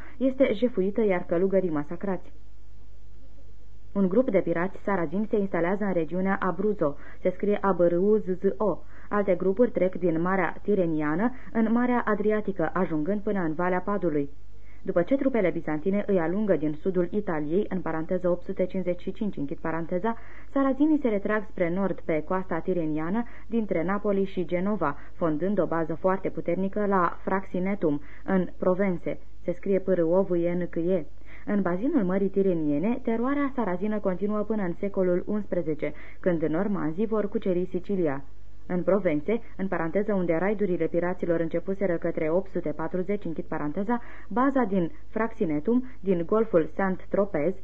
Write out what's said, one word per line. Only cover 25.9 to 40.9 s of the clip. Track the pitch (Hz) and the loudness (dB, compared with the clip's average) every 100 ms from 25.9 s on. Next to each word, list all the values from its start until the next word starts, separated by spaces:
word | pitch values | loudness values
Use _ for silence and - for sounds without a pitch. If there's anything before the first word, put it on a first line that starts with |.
foarte | 160 190 190 170 | 0 0 0 0
puternică | - 156 170 190 208 202 | -2 -2 0 0 0 2
la | 196 170 - | 4 2 0
Fraxinetum, | - 190 - 180 185 202 160 147 - - - | -2 -2 -2 -2 0 0 0 0 -2 -4 0
în | 190 180 - | 2 2 0
Provence. | 185 180 196 175 - - - - | 2 2 2 0 -2 -4 -4 -4
Se | - | -4
scrie | 170 196 185 | -2 0 0
P | 190 | 2
R | 180 | 2
O | 165 185 | 4 4
V | 175 | 4
E | 175 170 | 2 2
N | 180 170 | 0 -2
C | 175 | 0
E. | 170 190 - - - - - | 2 0 0 -6 -6 -6 0
În | 202 | 0
bazinul | 185 180 262 320 | 2 0 2 2
Mării | 185 196 196 | 2 2 2
Tireniene, | 196 190 170 151 147 196 247 | 2 2 2 2 2 2 0
teroarea | - 226 247 285 277 | 0 0 0 0 0
sarazină | 254 208 175 208 214 | -2 -2 0 0 0
continuă | 202 180 202 208 | -2 0 0 0
până | 208 220 | 0 0
în | 180 | -2
secolul | 170 202 196 185 180 - | -2 -2 0 2 0 0
unsprezece, | 208 202 180 156 147 147 - - - | -4 -2 -2 -2 -2 -4 -4 -8 -4
când | 185 165 | 0 0
normanzii | 156 156 202 185 151 160 214 | 0 0 0 0 -2 -2 0
vor | 220 202 | 0 0
cuceri | 226 196 180 180 | -2 0 0 0
Sicilia. | 180 175 196 160 139 - - - - - | -2 -2 0 0 -2 -4 -6 -6 -6 -4
În | 180 | 0
Provence, | 175 196 180 147 - 226 - - | 2 2 4 0 2 0 -2 -4
în | 190 | -2
paranteză | 180 165 190 208 | -2 0 0 2
unde | 202 170 165 | 2 2 2
raidurile | 185 208 202 170 | 2 2 0 2
piraților | 160 | 0